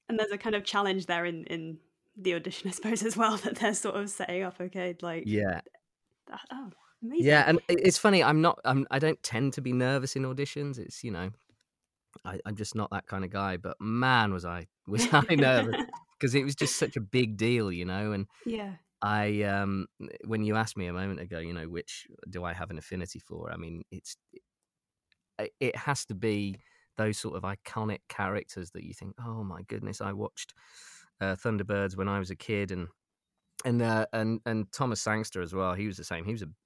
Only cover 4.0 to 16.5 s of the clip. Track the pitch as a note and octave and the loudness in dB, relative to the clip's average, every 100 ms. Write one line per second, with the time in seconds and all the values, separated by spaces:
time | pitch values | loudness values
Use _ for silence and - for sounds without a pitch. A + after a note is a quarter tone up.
4 | G3+ - - F3+ F#3 - F3+ F#3 F3+ F3 | -4 -6 -4 -4 -4 -6 -8 -4 -4 -4
5 | F3 E3 G#2 G#2 G2+ E2+ - - _ _ | -6 -4 0 2 2 -2 -6 -20 _ _
6 | _ _ - - - B3+ A#3 - _ _ | _ _ -16 -16 -12 -12 -12 -14 _ _
7 | A3+ D#4 C#3+ D3+ D3 E3 - E3+ F#3 - | -2 4 8 8 8 6 4 6 6 6
8 | G#3+ F#3+ C3+ D3+ E3 - B2+ C3+ - C3+ | 6 8 8 8 6 4 2 2 2 2
9 | D#3 D#3+ - A2 C3+ C#3 B2+ B2 B2+ C3+ | 2 2 -2 0 2 0 0 2 2 2
10 | C3 C3 C3 C3 C#3+ D3 C#3+ B2 F2+ - | 0 -2 -2 -2 -4 -4 -6 -6 -10 -10
11 | A#2+ F2 F#2 A2 _ _ _ _ _ _ | -6 -4 -4 -6 _ _ _ _ _ _
12 | _ - - F#2+ G2+ G#2 G#2+ A2+ G#2 G2 | _ -16 -12 -10 -8 -6 -4 -4 -2 -4
13 | - G2 F#2 G2 G2 F2+ F2+ - G#2+ A#2 | -6 -6 -4 -2 -2 -2 -6 -6 -2 2
14 | B2+ B2 G#2 F#2 F2 F2 E2+ _ - G#2 | 4 4 4 0 -4 -6 -10 _ -4 0
15 | A#3+ D3+ C#3 D#3 C3 B2+ A2 - - - | 6 6 6 6 6 6 4 0 -4 -8
16 | - _ C3+ C#3 C3+ | -16 _ 2 2 0